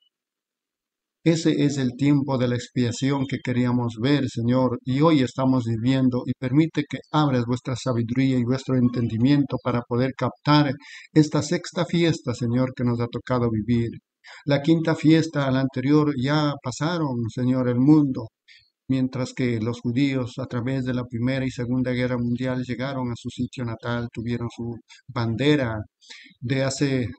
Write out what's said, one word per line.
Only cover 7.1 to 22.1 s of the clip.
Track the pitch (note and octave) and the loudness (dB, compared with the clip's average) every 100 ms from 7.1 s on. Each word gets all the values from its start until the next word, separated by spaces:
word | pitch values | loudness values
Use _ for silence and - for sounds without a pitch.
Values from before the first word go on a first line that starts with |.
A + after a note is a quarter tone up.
abras | D3+ D3 B2+ A#2 | 0 2 2 0
vuestra | B2+ - A#2+ | -4 -4 -6
sabiduría | C3+ A#2 A2+ B2 C3+ B2+ | -2 -2 -2 0 2 2
y | A#2 | 0
vuestro | C3 - C3 | -2 0 2
entendimiento | B2 B2 A#2 A2 B2+ C#3+ C3 B2+ | 2 2 -2 2 4 4 2 -2
para | B2+ A#2+ | -2 -2
poder | - A#2+ C3 - | -2 0 0 -2
captar | B2 - - D3 C#3+ C#3 - - - | -4 -2 4 4 4 0 -10 -20 0
esta | D#3 D3+ D3+ | 4 4 2
sexta | - F3 - - F3 | -2 -4 -4 -6 -2
fiesta, | E3+ E3 D#3+ B2+ | 2 2 0 -4
Señor, | A2 A#2 B2 B2+ | -4 -2 0 0
que | B2+ B2 | -2 -2
nos | A#2 | 0
ha | A#2+ | -2
tocado | A#2+ - B2+ A#2 | -6 -2 0 0
vivir. | A2 G#2+ A#2+ A2+ - _ _ - - D3 | 0 0 0 0 -6 _ _ -20 -10 -2
La | C#3 | 0
quinta | D3+ E3 D#3+ D#3+ | 2 2 2 2
fiesta, | D#3 D#3+ D#3 D3+ C3+ | 6 4 4 -2 0
la | C3 | 0
anterior, | C3+ B2+ C3 D3+ D3+ C3 | 0 -2 2 4 4 0
ya | C3 D3+ D3 C3+ | 0 2 0 -2
pasaron, | C3 - D3+ F3 D3 A#2+ A2+ | -8 -4 -2 -2 -2 -4 -4
Señor, | B2+ B2 B2+ B2 | -2 0 0 0
el | A#2+ | 2
mundo, | C3+ D#3 C#3+ B2+ A2 _ _ - _ _ - | 6 6 4 -2 -10 _ _ -20 _ _ -4
mientras | C3 C3 B2+ B2+ | 0 0 -2 -6
que | - B2 A2+ | -2 -2 0
los | A2+ A#2 | -2 -4
judíos, | A#2+ A#2+ C#3 C3 A#2 - | -2 0 2 0 -4 -8
a | B2+ | -8
través | B2 A#2+ C3+ | -4 -2 -2
de | B2+ B2 | -2 -4
la | |
Primera | B2 A#2 B2 C3+ C3 | -4 -4 -2 -2 -4
y | |
Segunda | B2 A#2+ B2+ B2 | -4 -4 -2 0
Guerra | B2 B2 | 0 -2